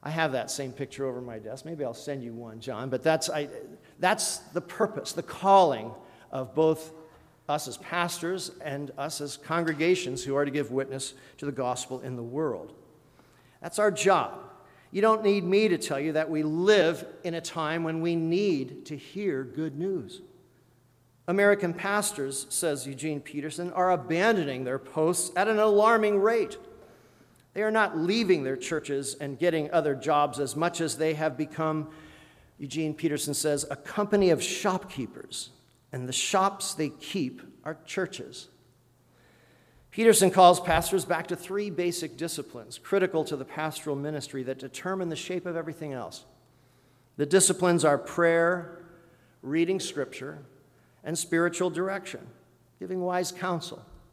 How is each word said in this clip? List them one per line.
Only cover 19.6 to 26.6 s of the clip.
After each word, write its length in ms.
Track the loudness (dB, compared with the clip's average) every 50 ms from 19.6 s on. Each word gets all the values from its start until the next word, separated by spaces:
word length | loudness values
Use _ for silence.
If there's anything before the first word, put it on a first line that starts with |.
| -6 -6 -4 -4
news. 440 | -4 -4 -4 -4 -6 -8 -14 -18 -20 -20 -20 -20 _ _ _ _ _ _ _ _ _ _ _ _ _ _ _ _ _ -2
American 460 | 2 4 6 6 6 4 2 -4 -4
pastors, 720 | -2 -4 -2 0 0 0 -2 -4 -4 -6 -6 -6 -8 -8 -6
says 360 | -6 -2 -2 -2 -2 -2 -6
Eugene 360 | -10 -10 -6 -6 -6 -6 -6
Peterson, 500 | -8 -8 -10 -8 -8 -8 -8 -6 -8 -6 0
are 180 | 0 2 2
abandoning 720 | 2 2 0 -2 0 2 2 2 2 2 0 -2 -4 -4 -4
their 160 | -4 -4 -6
posts 520 | -6 -6 -2 0 2 2 2 0 -2 -2 0
at 120 | 0 2 2
an 120 | 4 4
alarming 600 | 4 6 6 6 6 6 6 6 4 4 2 4
rate. 380 | 4 4 2 2 0 -2 -6 -14